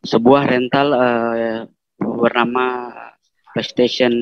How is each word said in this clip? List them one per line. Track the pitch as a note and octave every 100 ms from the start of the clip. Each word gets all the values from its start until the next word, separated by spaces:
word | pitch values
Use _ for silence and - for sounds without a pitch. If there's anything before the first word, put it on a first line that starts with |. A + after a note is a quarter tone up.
| -
sebuah | B2 A#2 C#3+ C#3
rental, | B2 B2 C#3 C#3+
eh, | B2+ B2 A#2+ A#2 A#2 A2+ A2+ A2 _ _ _
bernama | A2+ A2+ A#2 A#2+ A#2+ B2 B2+ B2 A#2+ A#2 A#2 _ _ _ _
PlayStation | A#2 A2 - B2 - B2 A#2+